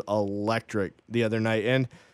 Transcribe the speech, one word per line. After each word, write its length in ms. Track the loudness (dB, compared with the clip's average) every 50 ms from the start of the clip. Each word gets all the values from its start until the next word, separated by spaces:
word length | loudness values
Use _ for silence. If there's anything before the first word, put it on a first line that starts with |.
| -2
electric 880 | -2 0 0 0 -2 -2 -2 0 0 0 -2 -2 -4 -2 -2 -2 -2 -6 _ _ -4
the 140 | -2 0 0
other 160 | 2 2 0
night. 260 | 2 2 2 2 2
And, 220 | 2 2 2 0 -2 -6 -16 -20 -20